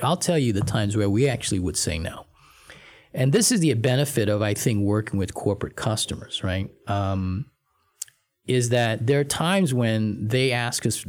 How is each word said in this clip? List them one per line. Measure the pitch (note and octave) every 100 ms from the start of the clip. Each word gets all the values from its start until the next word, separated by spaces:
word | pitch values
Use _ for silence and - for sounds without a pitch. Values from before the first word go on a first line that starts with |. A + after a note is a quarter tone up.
I'll | B2+ F3+
tell | - E3
you | B2
the | G2+
times | F#2+ A2 G#2 G#2+
where | G2
we | G#2 C#3
actually | A#2+ - F#2+
would | F2+ -
say | - E2
no. | F2 - - _ - - - - - - _
And | D3+ C3+
this | G3 -
is | A#3
the | D#3+
benefit | A2+ B2 B2+ C#3+ B2 G#2
of, | G#2
I | G#2+
think, | G#2 C3+ G#2
working | G2+ G#2 G#2+ G2
with | F#2
corporate | - G#2 G2+ - -
customers, | A2+ G#2+ - - - -
right? | F#2+ F#2 G2 - -
Um, | G2+ G2 G2 F#2 F#2 - _ _ _ _ - - _ _ _ -
is | B2+ A#2+
that | A#2+ A#2 A2 A#2
there | C#3+
are |
times | C#3+ - E3 G3 D#3+
when | B2 A2+ A2 A2 G2+ G#2+
they | C3 C3
ask | A#2+ A#2+ - A#2+
us | -